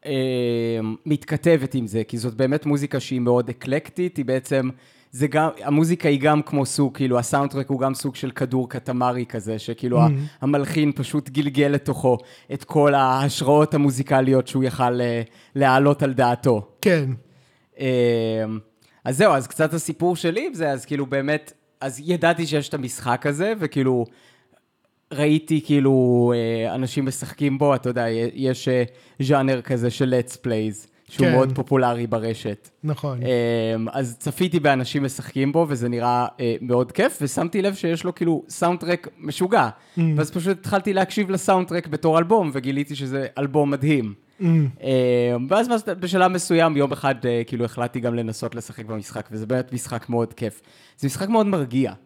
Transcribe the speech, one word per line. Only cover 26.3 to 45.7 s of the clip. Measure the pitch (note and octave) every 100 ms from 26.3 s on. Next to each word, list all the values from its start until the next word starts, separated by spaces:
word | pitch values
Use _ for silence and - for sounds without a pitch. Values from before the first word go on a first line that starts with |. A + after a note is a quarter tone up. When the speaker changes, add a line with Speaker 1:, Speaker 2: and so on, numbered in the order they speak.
| A#2+
Speaker 1:
אה, | A2+ A2+ A2+
אנשים | B2 B2+ - C3+
משחקים | - - - C#3+ C3+
בו, | C#3+
אתה | C3 B2+
יודע, | B2 A#2
י-, | A2+ A#2
יש, | - C3 B2+ -
אה, | B2+ A#2 - _ _
ז'אנר | C3+ C#3+ C3+ C3
כזה | A#2 B2+ A#2+
של | - C3 B2+
let's | B2 -
plays, | B2+ A2+ A2 G2+ - _ _
שהוא | - B2+
Speaker 2:
כן. |
Speaker 1:
מאוד | B2+ C3+
פופולרי | C3 C3 C#3 B2 A#2+ A#2+
ברשת. | A2+ A2+ A2+ A2+ G#2 - _
Speaker 2:
נכון. | D3+ C#3+ D3 B2+
Speaker 1:
אמ, | B2 B2 A#2 A#2 A2+ A2+ A2+
אז | C3+ B2+ A#2
צפיתי | - - F#3 E3
באנשים | D3 C3+ B2 D3
משחקים | C#3 - B2+ C3+ C3+
בו, | D3 E3
וזה | C#3 A#2+
נראה, | A#2+ A#2+ B2 B2 -
אה, | A#2+ A2+
מאוד | B2 A#2+ B2
כיף, | - G3 -
ושמתי | C#3+ - F3+ G#3
לב | G3
שיש | G3 E3+ E3
לו | F3+
כאילו | - E3+ D#3+ -
סאונדטרק | - E3+ F3 D#3+ F3 - _
משוגע, | D3 C#3+ F#3 A3 B2 - _ -
Speaker 2:
Mm. | E3 D3+
Speaker 1:
ואז | D3+
פשוט | F#3 E3+ F#3
התחלתי | - G3+ G#3
להקשיב | F#3+ F#3 - G3
לסאונדטרק | F#3+ - F#3+ F3+ E3+ E3+
בתור | D3+ E3 D#3+
אלבום, | E3+ A3 E3+
וגיליתי | C3+ B2+ C#3 C#3+ C#3+
שזה | C3+ C3+ C3 -
אלבום | C#3 C#3+ C#3+
מדהים. | C#3 C#3+ D3 A2 G2+ _ _
Speaker 2:
Mm. |
Speaker 1:
אמ, | F3+ E3 C#3+ - - C3 B2+ B2 A#2+ A#2+ C3
ואז | F#3+
מס-, | B3